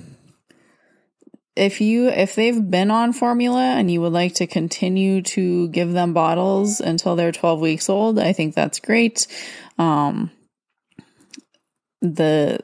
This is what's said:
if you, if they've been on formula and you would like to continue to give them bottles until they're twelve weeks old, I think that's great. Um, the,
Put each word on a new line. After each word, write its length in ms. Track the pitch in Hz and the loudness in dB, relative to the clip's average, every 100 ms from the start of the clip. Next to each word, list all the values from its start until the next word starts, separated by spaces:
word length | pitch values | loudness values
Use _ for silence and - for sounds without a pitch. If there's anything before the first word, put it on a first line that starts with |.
| - - _ _ _ _ _ _ _ _ _ _ _ - _ | -20 -20 _ _ _ _ _ _ _ _ _ _ _ -20 _
if 280 | - 196 196 | 0 0 2
you, 260 | 214 226 247 | 0 2 2
if 260 | - 196 | 2 0
they've 360 | - 226 233 196 | 0 0 0 0
been 200 | 180 202 | 0 2
on 220 | 220 240 | 2 0
formula 480 | 247 240 240 240 247 | 0 0 0 0 0
and 300 | 254 254 190 | 0 0 0
you 100 | 170 | 0
would 140 | 170 | 0
like 220 | 170 180 - | 0 0 -2
to 100 | 175 | -4
continue 720 | 175 165 - 185 190 190 190 | -2 -4 -4 -2 0 2 0
to 480 | 180 - 180 175 170 | -2 -2 0 0 0
give 240 | 160 170 | -2 -2
them 220 | 175 175 | 0 0
bottles 640 | 170 160 170 190 196 208 208 | 2 2 2 0 0 0 -2
until 340 | - 165 185 | -2 -2 0
they're 180 | 170 170 | 0 0
twelve 280 | 165 170 160 | 0 0 0
weeks 300 | 160 160 - | 0 -2 -2
old, 280 | 196 220 214 | 0 2 2
I 140 | 165 | 0
think 220 | 185 156 | 0 -2
that's 260 | 160 151 - | -2 -2 -4
great. 460 | - 226 233 233 - - - - - - | -2 2 2 0 -6 -8 -16 -18 -12 -2
Um, 540 | 165 147 143 - 170 - _ _ _ _ _ - - _ _ - - _ _ _ _ - | 0 2 0 -2 -6 -10 _ _ _ _ _ -20 -20 _ _ -20 -20 _ _ _ _ -6
the, 580 | 175 156 156 151 147 - | -4 0 2 4 2 0